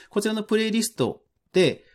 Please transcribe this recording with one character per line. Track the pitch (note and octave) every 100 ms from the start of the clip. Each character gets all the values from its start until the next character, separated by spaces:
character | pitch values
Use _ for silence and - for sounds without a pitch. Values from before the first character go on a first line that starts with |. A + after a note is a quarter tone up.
| -
こ | G#3
ち | G#3+
ら |
の | A3
プ | G#3 G#3+
レ | A3
イ |
リ | A3+
ス | A3+ -
ト | A#2 - _ _ _
で、 | F#3 D#3+ - _